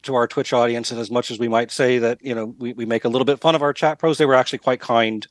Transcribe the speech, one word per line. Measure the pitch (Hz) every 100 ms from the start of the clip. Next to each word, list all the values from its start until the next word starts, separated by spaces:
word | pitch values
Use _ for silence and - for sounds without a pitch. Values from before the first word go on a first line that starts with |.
to | -
our | 131 117
Twitch | - 127
audience, | 127 120 117 117
and | 117
as | 107
much | 120 -
as | 113
we | 117
might | 113 117
say | - 131 123
that, | 117 120
you | 135
know, | 113 110 120
we, | 120
we | 117 113
make | 113
a | 120
little | 123 127
bit | 143
fun | 160
of | 160
our | 143
chat | 139 156 156
pros, | 165 147
they |
were | 147
actually | 131 127 135
quite | - 123
kind | - 117 110 110 -